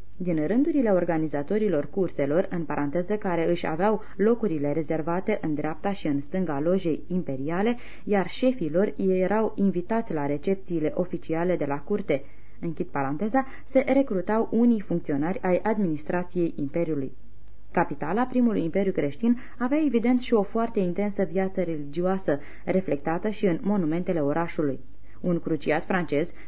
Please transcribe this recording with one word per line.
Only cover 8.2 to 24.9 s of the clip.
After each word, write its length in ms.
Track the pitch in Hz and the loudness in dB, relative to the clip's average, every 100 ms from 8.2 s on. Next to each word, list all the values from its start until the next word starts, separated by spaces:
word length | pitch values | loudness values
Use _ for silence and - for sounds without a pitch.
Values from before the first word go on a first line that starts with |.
| 180 | 0
șefii 440 | - 262 - 160 | 0 0 0 0
lor 220 | 160 214 - 196 | 2 2 2 2
erau 460 | 185 180 208 220 - | 2 2 2 0 2
invitați 580 | 196 175 175 226 226 | 2 2 0 -2 -2
la 120 | 156 143 | -2 0
recepțiile 640 | 147 196 196 - 170 151 - | 0 0 -2 -2 0 0 0
oficiale 600 | 180 175 - 160 175 165 | -2 -4 -2 0 0 0
de 100 | 143 | 0
la 140 | 147 | -2
curte, 440 | - 208 202 143 - - - - | -2 -2 0 -2 -2 -6 -6 -4
închid 260 | 170 156 170 | -4 -4 -4
paranteza, 600 | 143 135 151 214 247 262 - - | -2 -2 0 0 0 0 -4 0
se 140 | 269 | 2
recrutau 720 | 247 262 - 190 170 214 226 | 4 4 4 0 2 0 2
unii 300 | 220 240 220 | 4 6 4
funcționari 600 | 190 175 - 143 156 - | 2 -2 0 0 0 0
ai 180 | 185 180 | 2 2
administrației 920 | 214 214 190 147 - 175 180 180 170 - | 2 0 0 0 -2 -2 -2 0 0 0
imperiului. 540 | 139 170 165 147 131 - - - - - - | -2 0 0 -2 -4 -6 -8 -8 -8 -8 -2
Capitala 520 | - 170 151 147 202 | 0 0 -2 -2 0
primului 400 | 254 247 233 196 | 0 2 2 2
imperiu 280 | 165 190 196 | 0 0 0
creștin 460 | 190 147 - 233 240 - - | 0 -2 0 2 2 -2 -4
avea 220 | 247 294 302 | 0 2 2
evident 360 | 233 240 247 | 2 4 2
și 120 | - | 4
o 80 | 226 | 2
foarte 380 | 196 226 233 220 | 2 0 0 0
intensă 440 | 180 175 208 202 185 | 0 0 -2 0 0
viață 300 | 175 190 190 | 0 0 0
religioasă, 800 | 170 156 143 151 180 190 - 143 - - - | -2 -2 -4 -2 0 0 0 -2 -2 -6 0
reflectată 640 | 185 185 147 - 170 214 | 0 0 -2 -2 -2 -2
și 160 | 202 202 | 0 0
în 140 | 165 | 2
monumentele 580 | 196 202 156 170 180 170 | 0 0 2 0 0 0
orașului. 600 | 143 151 170 - 147 127 - | 0 0 -2 0 -2 -2 -6